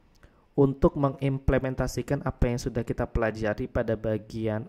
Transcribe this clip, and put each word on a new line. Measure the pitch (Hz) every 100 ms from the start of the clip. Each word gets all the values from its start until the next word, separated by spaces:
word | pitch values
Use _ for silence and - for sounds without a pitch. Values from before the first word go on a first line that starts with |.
| _ _ - _ _ -
untuk | 139 135 170 156
mengimplementasikan | 139 135 135 135 - 131 131 127 127 - 120 143 139
apa | - 127
yang | 120
sudah | 135 120
kita | 113 120 120
pelajari | - 113 110 107 104 127
pada | 131 117
bagian | 107 110 110 107 113 110 107